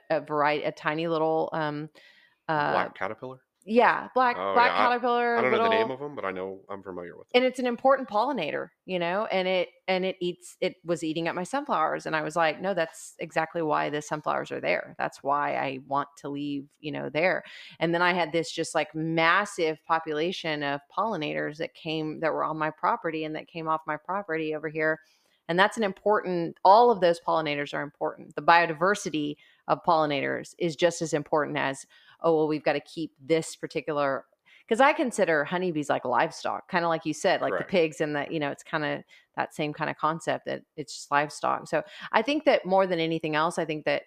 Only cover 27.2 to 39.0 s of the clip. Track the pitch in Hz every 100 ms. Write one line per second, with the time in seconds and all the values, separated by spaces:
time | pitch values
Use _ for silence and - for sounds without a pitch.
27.2 | - 165 156 147 143 151 143 - 156 -
28.2 | - - 151 170 170 151 180 202 190 151
29.2 | 147 147 _ _ - 151 - 160 151 143
30.2 | 135 127 123 - 175 147 175 165 160 151
31.2 | 147 160 139 147 135 139 - _ _ -
32.2 | 165 160 151 151 160 143 - - 156 _
33.2 | 135 160 160 - 156 160 147 147 139 131
34.2 | - _ _ - - 226 269 311 269 -
35.2 | 180 156 151 175 185 151 143 135 127 120
36.2 | 160 - - 101 - 180 170 160 156 151
37.2 | 196 151 135 92 - 190 160 156 156 147
38.2 | 143 160 143 139 - 160 147 147